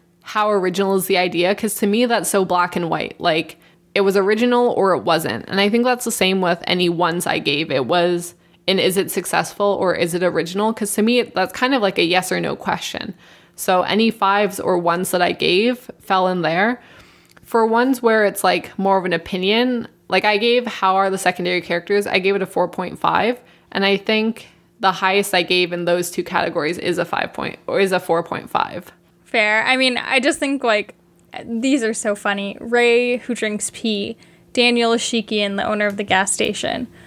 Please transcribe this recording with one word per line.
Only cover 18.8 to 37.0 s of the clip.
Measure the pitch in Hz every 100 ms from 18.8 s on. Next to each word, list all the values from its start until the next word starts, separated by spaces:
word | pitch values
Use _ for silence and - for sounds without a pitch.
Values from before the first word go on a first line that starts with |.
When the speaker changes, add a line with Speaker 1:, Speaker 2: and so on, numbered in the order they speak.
| 196 190
Speaker 1:
of | 180
an |
opinion, | 165 - 185 190 220 254 240 - _ -
like, | 185 208
I | 208
gave | 233 247 233
How | - 190 190
Are | 196
the | 190
Secondary | 180 180 180 180
Characters, | 170 175 170 202 202
I | 196
gave | 190 196
it |
a | 190
four | - 180
point | - 175 -
five. | - 165 208 247 - _ _
And | - 196
I | 196
think | 196 214 220 226 - _ _ -
the | 190
highest | 180 190 196 196 180
I |
gave | 175 180 175
in | 175 175
those | 175 175
two | -
categories | 175 180 - 175 147 175
is | - 170
a | 165
five | - -
point, | - - - -
or | 170
is | 196
a | 185
four | 180 165
point | 170 - -
five. | - - 180 - - _ _ _
Speaker 2:
Fair. | 233 214 214 233
I | 262
mean, | 262 247
I | - 262
just | 277 -
think, | 277 277
like, | 240 208 202 - _ _ _ - -
these | 233 262 277
are | 220
so | 220 220 208
funny. | 208 202 202 -
Ray, | 240 240 240 233 247 247
who | - 233
drinks | 220 208 -
pee, | - 226 202 214 226 - _ _
Daniel | - 240 240 233
Ashikian, | 233 - 233 214 214 202 196
the | -
owner | 214 208
of | 202
the |
gas | 202 190 196
station, | - 208 202 - - 247 -